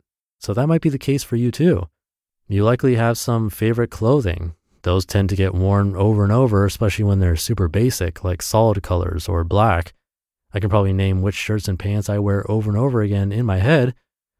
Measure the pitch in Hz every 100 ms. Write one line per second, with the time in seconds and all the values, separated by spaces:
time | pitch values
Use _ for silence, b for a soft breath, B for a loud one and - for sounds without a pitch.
0 | _ _ _ _ - 110 147 165 160 139
1 | - 139 - 117 120 - 170 92 90 _
2 | _ _ _ _ _ 101 107 123 135 117
3 | 117 113 - 117 110 - 110 117 113 -
4 | 110 143 98 82 85 - _ _ 90 92
5 | - 104 98 95 95 92 95 101 101 95
6 | 104 104 101 117 131 101 101 - 107 -
7 | 104 98 90 82 - 107 87 98 127 -
8 | 87 - 92 87 - 110 113 101 - 90
9 | 87 85 - 85 85 101 110 85 - _
10 | _ _ _ _ _ 101 98 107 98 95
11 | 95 92 98 - - 107 104 87 101 104
12 | 101 104 101 101 - 110 107 104 135 120
13 | 104 101 98 107 120 95 113 160 127 -
14 | _ _ _ _